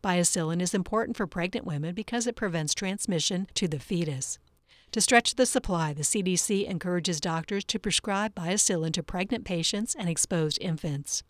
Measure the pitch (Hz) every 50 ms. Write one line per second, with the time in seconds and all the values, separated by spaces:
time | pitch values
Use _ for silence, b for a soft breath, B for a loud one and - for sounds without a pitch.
0 | - 196 180 180 175 - - 185 160 156 165 175 180 175 - 196 180 - 214 220
1 | 226 - 233 - 208 147 - 180 170 185 - - - 190 151 143 151 165 175 214
2 | 208 - 233 240 233 240 226 - 226 190 165 165 156 151 - - 202 185 196 208
3 | - - 185 160 147 - 202 180 196 - - - 202 165 156 139 - - 202 170
4 | 165 151 139 131 - - - - _ _ _ _ _ b b b b b - 226
5 | - - 254 233 233 - - - 254 - - 262 - - 185 165 160 151 143 151
6 | 143 - - 214 185 185 180 170 - - 208 196 196 - 196 160 - 185 180 180
7 | 156 185 170 147 - 180 165 165 160 - 202 196 - - - 220 - 208 - -
8 | - 214 196 196 214 220 - - 165 170 190 214 - - 190 165 160 165 156 -
9 | 156 - - 180 190 - 247 220 - - 180 165 160 - - 202 220 - - 302
10 | 196 170 165 - - - 190 165 156 156 - - - 180 160 156 - 160 143 143
11 | 143 - - - -